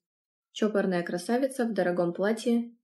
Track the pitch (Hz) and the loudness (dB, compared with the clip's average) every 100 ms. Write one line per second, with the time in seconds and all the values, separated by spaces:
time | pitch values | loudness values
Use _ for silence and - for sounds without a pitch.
0 | _ _ _ _ _ - 220 214 196 180 | _ _ _ _ _ -4 0 2 2 0
1 | 175 175 202 240 269 269 233 196 180 180 | -2 -4 0 0 0 0 -2 0 0 2
2 | 170 170 196 226 - 233 233 - | 0 0 0 0 0 0 0 -10